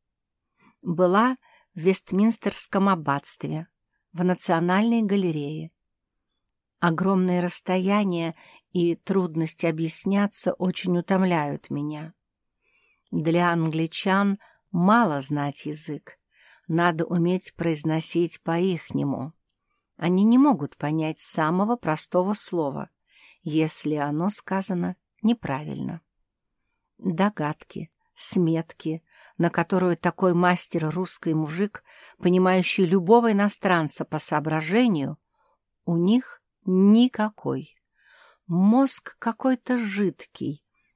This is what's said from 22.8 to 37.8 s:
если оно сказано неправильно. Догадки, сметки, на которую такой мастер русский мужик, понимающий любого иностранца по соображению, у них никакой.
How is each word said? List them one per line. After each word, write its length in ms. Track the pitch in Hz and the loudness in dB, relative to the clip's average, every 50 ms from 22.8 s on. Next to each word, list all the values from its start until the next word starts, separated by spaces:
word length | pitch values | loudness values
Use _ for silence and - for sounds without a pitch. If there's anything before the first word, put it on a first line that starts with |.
| - - _ _ _ _ _ _ - - _ _ | -10 -12 _ _ _ _ _ _ -20 -20 _ _
если 520 | - 160 147 156 160 156 - - - 180 156 | -8 -2 0 0 0 0 -2 -4 -2 -2 -2
оно 360 | 151 143 147 147 156 175 208 | -2 -2 -2 -2 -2 -2 -2
сказано 640 | 202 - - - 190 190 190 - 185 175 175 180 180 _ _ _ _ _ | -4 -6 -6 -6 -4 -4 -4 -4 -4 -4 -4 -4 -6 _ _ _ _ _
неправильно. 800 | - 220 240 - - 156 135 139 151 151 139 - 131 - - 165 _ _ _ _ _ _ _ _ _ _ _ _ _ _ _ _ _ _ _ - | 0 0 0 0 -2 -6 -6 -6 -6 -8 -8 -8 -8 -8 -8 -10 _ _ _ _ _ _ _ _ _ _ _ _ _ _ _ _ _ _ _ -10
Догадки, 920 | - 185 165 160 190 214 214 - 151 147 156 - - - - 165 160 - _ _ _ _ _ | -6 -4 -2 0 0 -2 -2 -2 -4 -4 -4 -8 -12 -16 -14 -14 -14 -14 _ _ _ _ _
сметки, 880 | - - - - 190 175 160 165 160 160 - - - - 160 160 160 _ _ _ _ - - _ - | -8 -6 -2 0 2 2 2 2 0 -2 -6 -12 -12 -8 -8 -8 -8 _ _ _ _ -20 -12 _ 0
на 120 | 170 170 | 0 0
которую 460 | - 175 165 - 196 180 185 180 170 | 0 -2 -2 0 0 0 2 0 0
такой 380 | - - 180 - - 196 180 170 | 0 -2 -4 -2 0 0 2 2
мастер 540 | 175 180 175 180 175 - - - 170 156 151 | 4 4 2 2 0 -2 -4 -4 -4 -4 -4
русский 460 | 151 180 185 - - - - 165 160 | -4 -4 -6 -6 -8 -8 -4 -2 -2
мужик, 500 | 156 156 147 156 180 208 208 - - _ _ - - - - - - | -2 -2 -4 -4 -4 -4 -4 -6 -10 _ _ -20 -20 -20 -20 -10 -2
понимающий 640 | - 180 180 185 185 185 185 185 180 - - 196 190 | 0 2 4 4 4 4 4 2 2 0 0 0 2
любого 480 | 160 190 196 170 180 226 240 233 226 | 2 2 2 4 6 4 6 6 4
иностранца 720 | 208 196 202 202 - - - 190 180 165 156 147 - - - | 2 2 2 0 0 -2 0 0 2 2 0 -2 -4 -8 -8
по 140 | - - 147 | -6 -6 -6
соображению, 1000 | - - 160 151 147 156 156 160 156 156 190 233 254 233 185 147 135 143 151 - _ _ _ _ _ _ _ _ _ _ _ _ - | -4 -2 -2 -2 -2 -2 -2 -2 -2 0 2 2 2 2 2 0 -2 -4 -8 -10 _ _ _ _ _ _ _ _ _ _ _ _ -6
у 120 | 180 170 | -2 0
них 460 | 170 175 190 226 254 - - - - _ _ _ _ - | 2 2 4 4 2 0 -2 -14 -20 _ _ _ _ -4
никакой. 1120 | 185 185 185 196 202 214 233 247 254 - - 214 214 - - - 135 131 135 156 - _ _ | 0 2 4 6 8 8 6 6 4 2 -2 -4 -4 -4 -6 -6 -6 -4 -6 -6 -12 _ _